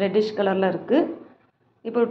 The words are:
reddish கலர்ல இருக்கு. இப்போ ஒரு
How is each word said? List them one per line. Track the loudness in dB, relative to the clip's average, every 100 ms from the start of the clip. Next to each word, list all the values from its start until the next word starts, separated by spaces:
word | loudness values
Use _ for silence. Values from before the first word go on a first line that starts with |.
reddish | 0 0 0 0
கலர்ல | 0 2 0
இருக்கு. | 0 0 0 0 -4 -16 -20 _ _ _ _ -4
இப்போ | 0
ஒரு | 2